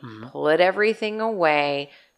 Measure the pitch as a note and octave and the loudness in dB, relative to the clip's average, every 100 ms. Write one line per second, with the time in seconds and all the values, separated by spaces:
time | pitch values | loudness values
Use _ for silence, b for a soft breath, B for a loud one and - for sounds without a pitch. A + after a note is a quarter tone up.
0 | B2 G#2+ A#2+ C#3 D3 D#3+ F3+ F#3+ G#3+ G#3+ | -16 -14 -12 -4 2 4 4 2 0 0
1 | G#3+ G#3+ A3 G#3 D#3+ D3 C#3+ C#3+ C#3+ b | -4 -4 -4 0 2 2 0 -2 -6 b
2 | b | b